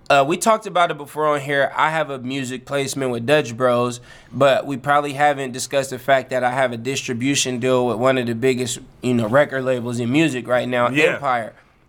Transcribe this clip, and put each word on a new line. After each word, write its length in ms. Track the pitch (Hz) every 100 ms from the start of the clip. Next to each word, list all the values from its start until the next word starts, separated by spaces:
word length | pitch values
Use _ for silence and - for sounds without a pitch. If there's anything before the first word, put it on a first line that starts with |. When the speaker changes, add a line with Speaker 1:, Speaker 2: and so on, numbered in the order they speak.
| -
Speaker 1:
uh, 160 | 139
we 120 | 139 175
talked 280 | 226 220
about 280 | 202 175 175
it 40 | 151
before 300 | 143 147 151
on 140 | 147
here. 320 | 135 143 131
I 160 | 98 147
have 180 | 160 147
a 120 | 135
music 460 | 120 139 127 127 127
placement 440 | 143 139 139 135
with 160 | 117 117
Dutch 300 | 151 127 113
Bros, 420 | 127 120 123 120 - - -
but 320 | 131 139 123
we 120 | - 135
probably 380 | 143 143 147
haven't 360 | 139 147 139 135
discussed 400 | 123 - 139 131
the 80 | 127
fact 320 | - 135 117
that 140 | 127
I 80 | 123
have 180 | 127 131
a 40 | 117
distribution 800 | 117 139 - 120 131 139 131 127
deal 260 | 127 127 123
with 80 | 107
one 200 | 127 131
of 100 | 117
the 80 | 117
biggest, 420 | 131 127 123 - - -
you 100 | 123
know, 140 | 123 110
record 380 | 131 147 135
labels 340 | 127 127 117 120
in 140 | 117
music 340 | 139 160 127 117
right 220 | 123 123
now, 200 | 123 120
Speaker 2:
Yeah. 260 | 135 156
Speaker 1:
Empire. 400 | 120 139 123 107 - _ _